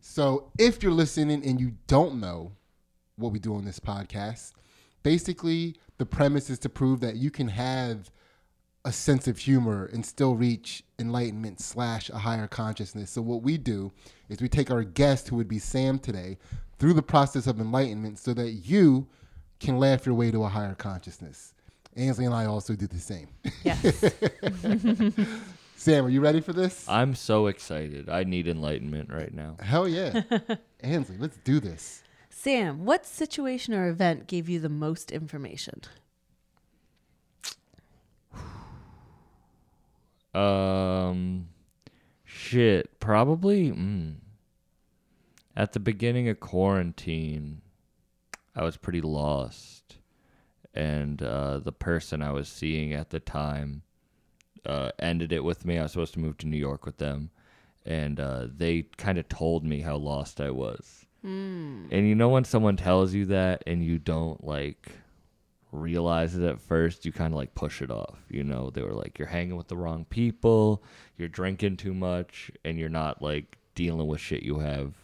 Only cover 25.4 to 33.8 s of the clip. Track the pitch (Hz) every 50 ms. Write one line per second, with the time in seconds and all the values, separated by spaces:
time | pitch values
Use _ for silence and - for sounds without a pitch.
25.4 | - - 185 - - - _ - - 165 156 147 131 127 127 135 143 151 151 165
26.4 | 160 - 175 175 185 185 185 - - - - 110 123 139 131 - - - 107 107
27.4 | 107 101 95 - - - 85 76 78 76 73 71 73 78 80 87 95 92 90 90
28.4 | 85 82 85 80 76 76 76 64 55 71 73 76 76 - - 78 78 - 69 73
29.4 | 76 78 80 85 - 101 123 160 185 190 160 175 190 147 - 233 220 - 240 214
30.4 | - - 226 - _ _ _ _ - 127 156 170 135 - 92 92 123 156 - -
31.4 | _ - 135 151 117 95 82 78 - - - - _ _ _ _ _ _ - -
32.4 | - 269 277 247 214 170 139 147 170 208 294 359 - - - - 320 302 - -
33.4 | 285 262 254 247 - - 226 196